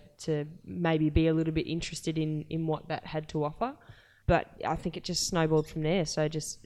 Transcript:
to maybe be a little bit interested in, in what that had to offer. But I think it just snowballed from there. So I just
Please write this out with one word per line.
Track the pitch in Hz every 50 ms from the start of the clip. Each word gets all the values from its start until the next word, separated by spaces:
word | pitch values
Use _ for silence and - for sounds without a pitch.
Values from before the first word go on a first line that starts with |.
| - - _ - -
to | 165 156 147 147 151 170 - -
maybe | - - 175 170 165 160 151 156 151
be | 147 165 160
a | 160 160
little | 160 160 160 160
bit | 160 -
interested | - 160 165 - - 156 - - 165 156
in, | 160 156 156 156 151 147 -
in | - 165 160
what | 160 151 - -
that | - 156 - -
had | - 160 156 156 -
to | - 156 147
offer. | 151 151 - 226 262 294 - - - - - - _ _ _ -
But | - 170 - - - - - -
I | 113 160
think | 160 - 180 -
it | 185 -
just | - 170 - -
snowballed | - - 165 160 156 160 156 156
from | - - 165 151
there. | 151 185 196 156
So | 156 - 160 151
I | 151
just | 156 156 - - - - -